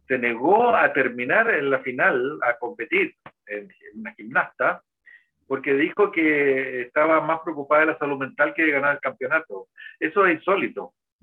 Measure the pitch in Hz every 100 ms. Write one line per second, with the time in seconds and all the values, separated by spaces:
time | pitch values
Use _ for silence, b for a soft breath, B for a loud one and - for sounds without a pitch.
0 | - 127 120 117 139 214 240 226 165 -
1 | 123 120 123 190 226 175 139 135 131 123
2 | 185 139 131 156 120 - 120 - 113 185
3 | 190 - - - - 104 98 _ - 113
4 | 110 - 107 135 - - 131 180 _ _
5 | _ b b b - 135 143 139 170 -
6 | 202 170 156 147 143 135 131 127 120 151
7 | 160 160 156 165 175 147 139 151 156 147
8 | 143 135 131 - 147 151 160 143 143 143
9 | 135 123 127 160 160 98 - - B B
10 | 156 202 190 160 - 196 123 - - _
11 | _ _